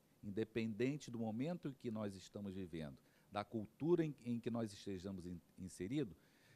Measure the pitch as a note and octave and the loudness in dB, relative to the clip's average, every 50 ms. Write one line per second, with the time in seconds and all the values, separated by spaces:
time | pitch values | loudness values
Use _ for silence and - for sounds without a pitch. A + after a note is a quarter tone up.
0 | _ - - - - G#2 F#2 G#2+ A2 - - A#2+ A2+ A2+ G#2 G2+ B2 C3+ D3+ D3 | _ -20 -20 -10 -8 -2 0 0 0 2 2 0 0 0 2 4 4 4 4 0
1 | - A#2+ A#2 A2+ A2+ A2 G#2+ A#2 C3+ E3 F3 E3 - D3 C3 - - A#2+ G#2+ A2 | -4 -6 -2 -2 0 0 0 0 0 0 0 -2 -4 -6 -6 -4 -4 -2 -2 0
2 | G#2+ G#2 F#2+ F#2 - - - G#2 G#2 G2 F#2 G2 F#2 E2 E2+ D#2+ D#2 C#2 C2+ - | 0 -2 -2 -4 -12 -8 -6 -4 -4 -2 -2 -2 -4 -2 -2 -4 -4 -4 -6 -10
3 | - - - - - - - G#2 G#2 - - A2 G2+ - - - C3+ E3 F3 E3 | -18 -20 -20 -20 -14 -2 0 0 0 2 0 -2 -2 -2 -4 0 6 6 6 6
4 | D#3+ D3+ C3+ - - A#2+ A#2+ A#2 - A#2 A2+ A#2 A#2 G#2 G#2 - - G2+ G2 F2+ | 6 2 0 -4 -2 0 0 0 0 0 2 2 0 0 -4 -6 -4 -4 -4 -2
5 | E2+ G2+ G2 F2+ E2 F2+ F2+ E2 - - - - F#2 E2+ - - F#2 G#2 C3+ D#3 | -4 -4 -4 -4 -4 -6 -6 -6 -10 -14 -12 -10 -10 -8 -4 -4 -2 0 2 0
6 | C3+ F#2 D#2+ - - - - - - - - | 0 0 -4 -14 -18 -20 -20 -20 -20 -20 -20